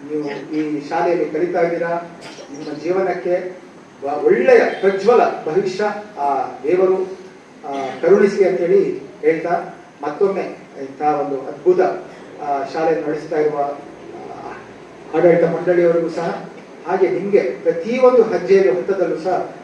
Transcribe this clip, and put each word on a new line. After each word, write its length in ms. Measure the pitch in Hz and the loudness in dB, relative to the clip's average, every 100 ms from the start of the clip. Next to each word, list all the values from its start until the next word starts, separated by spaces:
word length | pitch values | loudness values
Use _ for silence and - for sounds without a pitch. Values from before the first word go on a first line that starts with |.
| 139 | -6
ನೀವು 420 | 151 147 151 143 | -6 -4 -8 -6
ಈ 340 | 156 151 147 139 | -4 -2 -4 -4
ಶಾಲೆಯಲ್ಲಿ 420 | 170 175 165 151 | -2 0 0 0
ಕಲಿತಾ 300 | 156 175 180 | -2 -2 0
ಇದ್ದೀರಾ, 580 | 165 165 170 170 170 - - - - 143 | 0 0 -2 -4 -6 -16 -18 -18 -18 -14
ನಿಮ್ಮ 200 | 156 147 | -12 -8
ಜೀವನಕ್ಕೆ 920 | 156 185 190 175 180 180 180 - - - - - | -2 0 0 -2 -2 -2 -4 -12 -20 -20 -20 -10
ಬ-, 220 | 139 147 | -6 0
ಒಳ್ಳೆಯ 360 | 220 214 262 240 - - | 2 4 6 6 6 2
ಪ್ರಜ್ವಲ 400 | 190 190 190 240 | 0 2 4 6
ಭವಿಷ್ಯ 600 | 175 - 160 170 196 190 208 - - - | 4 0 -2 0 0 -2 -4 -4 -12 -4
ಆ 260 | 143 139 127 - | -2 -2 -4 -6
ದೇವರು, 400 | 139 180 185 190 185 - - - - - - | 0 2 4 2 -2 -8 -16 -20 -20 -16 -10
ಆ, 60 | 139 135 - | -8 -6 -2
ಕರುಣಿಸಲಿ 460 | 165 202 208 202 185 | 4 6 4 4 2
ಅಂತೇಳಿ 500 | 175 175 196 - - - - | 2 2 4 2 -2 -10 -2
ಹೇಳ್ತಾ, 560 | 151 160 170 175 - - - - | 0 0 0 -2 -4 -14 -20 -10
ಮತ್ತೊಮ್ಮೆ 400 | 147 - 196 185 151 - - 139 | -8 0 0 0 -6 -10 -16 -14
ಇಂಥ 220 | 135 - | -14 -4
ಒಂದು 380 | 151 147 139 135 | 0 0 -2 -4
ಅದ್ಭುತ, 400 | - - 170 180 - 120 - - - - | -8 -2 2 4 2 -2 -10 -18 -18 -12
ಆ, 220 | - 143 | -4 -4
ಶಾಲೆ 440 | 135 160 156 156 147 | -2 -2 0 0 -2
ನಡೆಸ್ತಾ 320 | 156 - 156 | -6 -4 0
ಇರುವ, 180 | 151 143 | 0 0
ಆ, 920 | 120 - - - - - - - - - - - - - - 156 | -4 -6 -14 -18 -16 -16 -14 -14 -14 -14 -18 -20 -20 -20 -6 2
ಆಡಳಿತ 280 | 175 170 | 4 6
ಮಂಡಳಿಯವರಿಗೂ 640 | 165 170 175 175 170 170 165 | 2 0 0 4 4 2 0
ಸಹ, 400 | 170 170 196 - - - - 160 | -4 -6 -6 -10 -18 -20 -16 -4
ಹಾಗೆ 240 | 185 185 | 0 2
ನಿಮ್ಗೆ 460 | 175 196 196 - - | 0 2 2 2 -2
ಪ್ರತಿಯೊಂದು 600 | - - 214 254 254 247 | -2 -2 -2 4 6 6
ಹೆಜ್ಜೆಯಲ್ಲೂ 500 | 220 180 180 196 185 | 4 2 4 4 6
ಹಂತದಲ್ಲೂ 460 | - - 190 165 160 | 2 -2 -2 0 -2
ಸಹ 340 | 185 170 - - | -2 -2 -4 -10